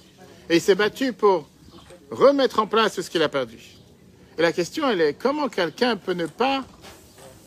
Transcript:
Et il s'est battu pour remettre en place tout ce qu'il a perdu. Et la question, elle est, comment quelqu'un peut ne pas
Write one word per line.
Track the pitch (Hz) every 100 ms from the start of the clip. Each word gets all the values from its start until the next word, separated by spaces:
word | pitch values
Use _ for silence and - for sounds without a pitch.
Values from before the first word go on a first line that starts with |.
| - - - - -
Et | 165
il |
s'est | 185
battu | 190 208 208 262
pour | - 208 180 143 _ - - - - -
remettre | 113 240 285 254 -
en | 208
place | 220 214
tout | -
ce | 165
qu'il | 175
a | 147
perdu. | 143 120 113 - - - - - - - -
Et |
la | 165
question, | 160 170 - 285
elle | 196
est, | 151
comment | 143 247 302 285
quelqu'un | - 170 - 247 208
peut | -
ne | 175 165
pas | - 254 269 262 - - - - - - -